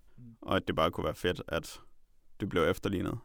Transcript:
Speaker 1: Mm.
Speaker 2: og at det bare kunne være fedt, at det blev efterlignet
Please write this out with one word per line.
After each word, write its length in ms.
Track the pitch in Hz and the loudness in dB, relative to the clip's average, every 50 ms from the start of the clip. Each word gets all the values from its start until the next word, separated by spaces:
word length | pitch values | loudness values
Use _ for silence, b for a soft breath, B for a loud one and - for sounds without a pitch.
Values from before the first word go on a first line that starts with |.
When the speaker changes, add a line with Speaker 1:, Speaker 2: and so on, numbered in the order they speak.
| - - - - | -20 -20 -20 -20
Speaker 1:
Mm. 180 | - - - - | -20 -20 -20 -10
Speaker 2:
og 140 | - - 95 | -2 0 0
at 60 | 92 - | 0 0
det 100 | - - | 0 2
bare 140 | - 80 87 | 4 4 4
kunne 140 | - - - | 2 0 -2
være 100 | 78 - | -2 -2
fedt, 280 | - - 90 85 - - - | 0 0 0 0 -2 -4 -4
at 320 | - 82 - - - - - - - - - _ _ - - - - - | -4 -4 -4 -6 -10 -16 -18 -20 -20 -20 -20 _ _ -20 -20 -20 -8 -6
det 80 | 104 95 | -4 0
blev 140 | - 87 78 82 | 2 4 4 4
efterlignet 480 | 92 - - - 98 90 90 90 - 117 | 4 2 0 0 0 0 0 -2 -4 -6